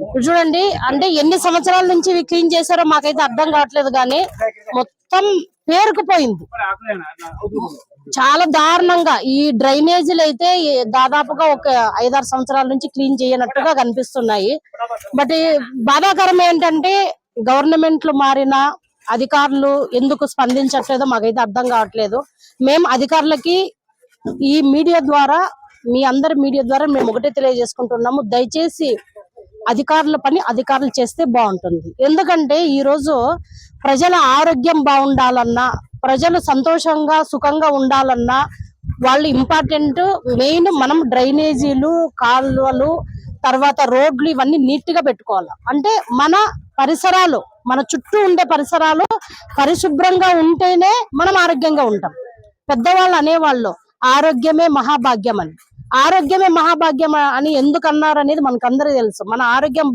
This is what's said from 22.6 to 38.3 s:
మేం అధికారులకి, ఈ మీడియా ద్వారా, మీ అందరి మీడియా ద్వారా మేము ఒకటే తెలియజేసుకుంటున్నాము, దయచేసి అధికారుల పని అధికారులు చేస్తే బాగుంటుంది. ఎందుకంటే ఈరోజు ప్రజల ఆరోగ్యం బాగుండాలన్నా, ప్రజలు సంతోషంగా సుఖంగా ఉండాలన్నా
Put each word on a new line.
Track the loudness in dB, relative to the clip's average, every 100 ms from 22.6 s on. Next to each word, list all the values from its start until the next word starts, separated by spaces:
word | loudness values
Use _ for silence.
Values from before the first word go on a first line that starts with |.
| 0
మేం | 2 2 0
అధికారులకి, | 0 0 0 -2 0 -2 -2 -8 _ _ _ _ -14 -4 0
ఈ | 2 2
మీడియా | 2 2 2 2
ద్వారా, | 2 2 2 -2 -6 -20 _ -4
మీ | 0 0
అందరి | 0 0 0
మీడియా | 0 0 0
ద్వారా | 0 0 0
మేము | 0
ఒకటే | -2 -4 -2
తెలియజేసుకుంటున్నాము, | -2 0 -4 -6 -6 -4 -2 -4 -2
దయచేసి | -2 -2 -2 -4 -2 -4 -4 -6 -20 -20 -20 -20 -10 -4
అధికారుల | -2 0 0 2 -2 0
పని | 0 0
అధికారులు | -4 -2 -2 -2 -2
చేస్తే | -4 -2 -2 0
బాగుంటుంది. | 0 -2 -4 -6 -6 -2 0
ఎందుకంటే | 2 2 0 0 0 0 0
ఈరోజు | 0 0 0 0 -2 -4 -8 -20 -20 -6 -2
ప్రజల | 0 2 2 2 2
ఆరోగ్యం | 2 0 0 0 2
బాగుండాలన్నా, | 2 2 2 0 0 0 -2 -2 -4 -10 -6
ప్రజలు | -2 0 0 0 0
సంతోషంగా | 0 0 0 0 0 0 0 0
సుఖంగా | -2 -2 0 0 0
ఉండాలన్నా | 0 0 0 0 0